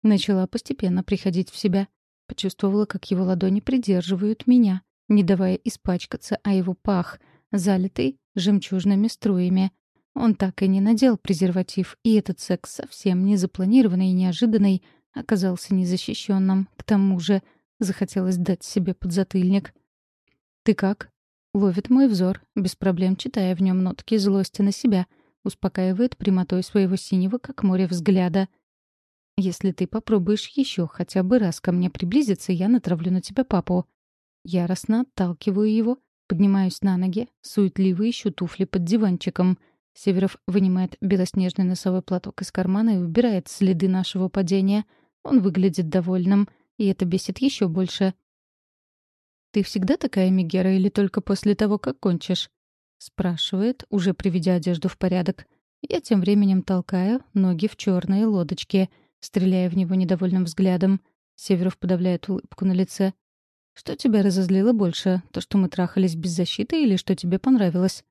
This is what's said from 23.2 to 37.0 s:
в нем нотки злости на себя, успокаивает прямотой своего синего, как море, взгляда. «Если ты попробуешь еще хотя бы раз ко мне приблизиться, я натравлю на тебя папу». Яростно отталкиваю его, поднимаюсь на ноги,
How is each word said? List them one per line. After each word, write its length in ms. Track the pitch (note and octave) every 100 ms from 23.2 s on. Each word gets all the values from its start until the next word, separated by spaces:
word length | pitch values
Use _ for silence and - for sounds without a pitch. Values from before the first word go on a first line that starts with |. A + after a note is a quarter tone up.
| B3+ A3+ F#3 F3
в 40 |
нем 220 | F#3+ F#3
нотки 340 | F#3 - - A3
злости 460 | G3+ G3 F#3 -
на 80 | G3+
себя, 360 | - B3 F#3+ F3+ _ _ _
успокаивает 720 | - - G3 - F#3 F#3 B3 -
прямотой 460 | - F#3 F3+ F#3
своего 340 | - G#3 F#3+ F#3+
синего, 420 | - F#3+ F#3+ B3
как 240 | - C4+
море, 240 | G3 F#3 F#3
взгляда. 640 | F3 E3 F#3 F3+ F#3 F#3+ _ _ _ _ _ _ _ _ -
«Если 360 | F#3+ E3+ F#3+
ты 140 | - C#3
попробуешь 640 | A3 - G#3+ F3 G#3+ -
еще 380 | - C4 - E3
хотя 360 | - F3 G3
бы 160 | F#3 B3
раз 220 | F#3+ -
ко 120 | -
мне 180 | F3+ F3+
приблизиться, 640 | - F3 B3 C4+ F3+ -
я 160 | F3 F#3+
натравлю 420 | B3 - E3+ F3+
на 100 | F#3
тебя 240 | - G3+
папу». 420 | C4 F#3 - F3+ - _ _ _ _ _
Яростно 580 | E3+ F3+ F3 F#3 - A3+
отталкиваю 680 | B3+ - F3+ E3+ - G3 G#3+
его, 260 | A3 A3 C4 _ _ _
поднимаюсь 540 | E3+ G3+ G3 F#3 -
на 140 | G3
ноги, 320 | F3+